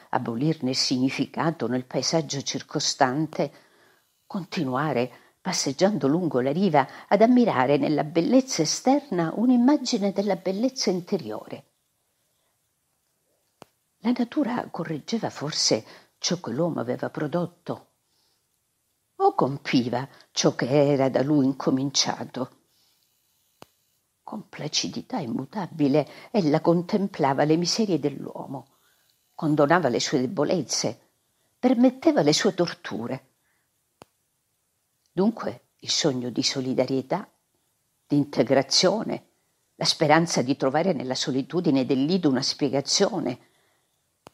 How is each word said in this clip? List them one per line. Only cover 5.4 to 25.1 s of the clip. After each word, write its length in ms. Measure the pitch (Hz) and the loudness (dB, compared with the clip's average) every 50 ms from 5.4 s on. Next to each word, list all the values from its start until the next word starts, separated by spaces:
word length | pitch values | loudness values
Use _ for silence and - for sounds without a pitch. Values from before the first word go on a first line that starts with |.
passeggiando 680 | - 190 - - - 143 135 - 180 208 214 147 143 | -8 -6 -4 -4 -4 -4 0 2 2 2 2 2 0
lungo 340 | 135 151 180 185 147 131 123 | 0 0 0 0 0 0 0
la 100 | 127 135 | 0 0
riva, 360 | 147 185 208 185 151 139 127 - - - - | 0 0 2 4 4 2 2 2 -4 -14 -2
ad 140 | - 208 196 | 2 4 6
ammirare 560 | 220 247 247 247 233 180 127 123 127 135 147 | 6 6 6 6 4 4 2 2 4 4 4
nella 260 | 143 151 160 147 156 156 | 2 2 0 0 0 -2
bellezza 580 | 147 170 165 175 202 247 262 254 - - - | 0 0 0 2 4 4 4 2 2 -2 -2
esterna 720 | 156 - - - - 254 277 285 285 - 185 175 165 160 - | -2 -2 -4 -2 0 2 2 2 0 -2 -2 -2 -2 -2 -2
un'immagine 800 | 202 226 254 254 240 240 277 302 294 254 - 247 196 202 196 - | 0 2 4 4 6 6 4 4 2 0 -2 -2 0 0 -2 0
della 220 | 202 202 208 185 | 0 -2 -2 -2
bellezza 560 | 175 - 190 190 202 247 262 262 - - 214 | -2 -2 -4 -2 -2 -2 -4 -2 -2 -2 0
interiore. 760 | 185 175 180 - 208 175 131 107 107 - - - - - - _ _ _ _ _ _ _ _ _ _ _ _ _ _ _ _ _ _ _ _ _ _ _ _ _ _ _ _ _ _ _ _ _ _ _ _ _ _ _ - - _ _ _ _ _ _ | 0 -2 -2 -4 -4 -4 -4 -6 -10 -10 -12 -14 -16 -16 -18 _ _ _ _ _ _ _ _ _ _ _ _ _ _ _ _ _ _ _ _ _ _ _ _ _ _ _ _ _ _ _ _ _ _ _ _ _ _ _ -20 -20 _ _ _ _ _ _
La 120 | - 233 247 | -4 -2 -2
natura 540 | - 240 - - 302 277 226 240 - - - | 0 -2 -2 -2 -2 -2 -2 -2 -4 -6 -6
correggeva 600 | - - 160 160 160 139 - - 226 214 165 113 | -8 -8 -6 -6 -8 -8 -6 -6 -4 -4 -4 -6
forse 560 | - - 135 156 - - - - 131 110 - - - - - _ _ | -6 -8 -8 -6 -4 -2 0 0 0 0 -2 -6 -18 -20 -20 _ _
ciò 220 | _ - - 175 180 | _ -4 -4 -4 -4
che 120 | - - | -4 -4
l'uomo 280 | 113 147 175 170 - 123 | -4 -2 -2 -2 -2 -4
aveva 300 | 113 123 123 131 127 123 | -4 -4 -4 -4 -6 -6
prodotto, 800 | - - 151 135 156 175 170 - - _ - - 117 - - _ _ _ _ _ _ _ _ _ _ _ _ _ _ _ _ _ _ _ _ _ _ _ _ _ _ | -6 -6 -4 -4 -2 -4 -4 -4 -8 _ -10 -10 -10 -10 -12 _ _ _ _ _ _ _ _ _ _ _ _ _ _ _ _ _ _ _ _ _ _ _ _ _ _
o 180 | - 392 403 392 | 2 2 2 4
compiva 720 | - 147 131 139 - - - - 127 120 120 120 123 139 - - - _ _ | 2 0 0 -2 -4 -2 0 2 2 2 0 -2 -4 -6 -8 -14 -20 _ _
ciò 240 | - - - 156 - | -4 0 0 0 0
che 140 | - 147 117 | 0 0 2
era 400 | 139 151 139 143 143 131 135 135 | 4 4 4 4 4 2 2 2
da 120 | - 120 | 2 2
lui 220 | 131 147 151 143 131 | 2 2 4 4 4
incominciato. 1120 | 135 135 - - 165 135 131 135 139 - - - 123 - - 117 - - 127 127 - _ _ _ _ _ _ _ _ _ _ _ _ _ _ _ _ _ _ _ _ _ _ - - _ _ _ _ _ _ _ _ _ _ _ | 2 0 0 0 0 0 0 0 -2 -2 -2 -2 -2 -4 -6 -10 -10 -8 -8 -8 -8 _ _ _ _ _ _ _ _ _ _ _ _ _ _ _ _ _ _ _ _ _ _ -20 -20 _ _ _ _ _ _ _ _ _ _ _
Con 240 | - 226 208 - | -14 -14 -14 -14
placidità 720 | _ - - 143 151 - - - 131 - 165 - - | _ -12 -10 -8 -6 -4 -4 -4 -4 -8 -10 -10 -8